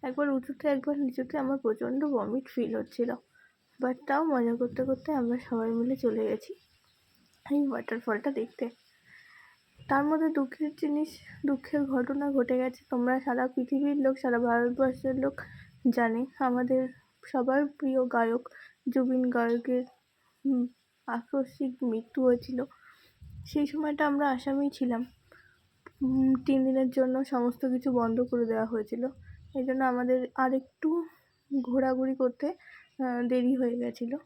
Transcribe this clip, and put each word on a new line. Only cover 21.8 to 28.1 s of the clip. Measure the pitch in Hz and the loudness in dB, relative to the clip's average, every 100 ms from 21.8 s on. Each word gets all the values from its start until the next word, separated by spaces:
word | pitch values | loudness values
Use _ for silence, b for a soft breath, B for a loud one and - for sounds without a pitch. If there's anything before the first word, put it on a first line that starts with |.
মৃত্যু | 247 226 226 - | -2 -2 -4 2
হয়েছিল। | 254 240 - 254 269 b b b b b - - - | 4 4 0 -6 -6 b b b b b -20 -18 -6
সেই | 302 285 | -2 -2
সময়টা | 285 302 294 302 | -2 -4 0 0
আমরা | 285 285 | 2 0
আসামেই | 254 269 277 285 | 0 -2 -2 -2
ছিলাম। | - 247 233 247 _ _ b b b b _ - _ | -2 -2 -2 -4 _ _ b b b b _ -20 _
উম, | 262 262 262 262 - | 0 2 4 4 4
তিন | 269 262 | 2 4
দিনের | 262 262 | 4 2
জন্য | 254 262 262 269 | 2 2 2 0
সমস্ত | 254 240 240 269 | 0 0 0 -2
কিছু | 254 262 | 0 0
বন্ধ | 247 233 | 0 2